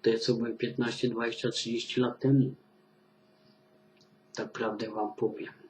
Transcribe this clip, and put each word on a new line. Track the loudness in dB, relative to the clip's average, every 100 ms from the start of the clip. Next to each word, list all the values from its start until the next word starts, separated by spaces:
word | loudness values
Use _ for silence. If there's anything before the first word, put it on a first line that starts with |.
Te, | 4 2
co | 2
były | 0 0
piętnaście, | -2 -4 0 -2 0 -2
dwadzieścia, | 0 -4 -2 -4
trzydzieści | -2 -4 -4 -2 0
lat | 0 2
temu. | 4 6 4 0 _ _ _ _ _ _ _ _ _ _ _ _ _ _ _ _ _ -8
Tak | -8
prawdę | -2 -4 -2 -6
wam | -2 -4
powiem. | 0 -2 -2 -10 -14